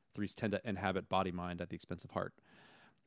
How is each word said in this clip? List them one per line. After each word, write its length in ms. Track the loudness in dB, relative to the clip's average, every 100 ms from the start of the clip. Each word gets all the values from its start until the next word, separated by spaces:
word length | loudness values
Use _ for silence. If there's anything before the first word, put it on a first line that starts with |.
| _ -4
threes 200 | -4 0
tend 180 | 0
to 80 | 2 0
inhabit 420 | 0 2 0 4
body, 220 | 4 4
mind 300 | 0 -2 -4
at 80 | -4
the 60 | -6
expense 280 | -6 -8
of 80 | -4
heart. 220 | -2 -2 -6 -20 -20 -20 -20 -20 _